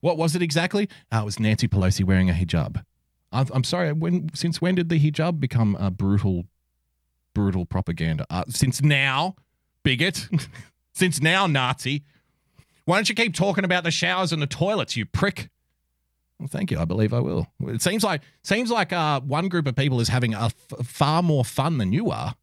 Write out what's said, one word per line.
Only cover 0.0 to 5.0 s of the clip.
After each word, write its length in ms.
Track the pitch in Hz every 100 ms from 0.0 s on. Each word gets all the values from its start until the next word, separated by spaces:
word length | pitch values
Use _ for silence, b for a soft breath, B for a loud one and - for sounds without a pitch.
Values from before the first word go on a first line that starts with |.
What 160 | - 156
was 180 | 165 165
it 60 |
exactly? 480 | 175 147 180 208 202 B B
Uh, 80 | 113
it 40 | 107
was 140 | -
Nancy 280 | 107 110 117
Pelosi 360 | 104 92 92
wearing 260 | 95 92 92
a 40 |
hijab. 500 | 85 87 82 64 - - _ _ _ _
I'm, 160 | - 131
I'm 100 | 131
sorry, 300 | 127 180 170
when, 360 | 151 165 180 156
since 280 | - 170 165
when 140 | 175 185
did 140 | 170
the 100 |
hijab 400 | 165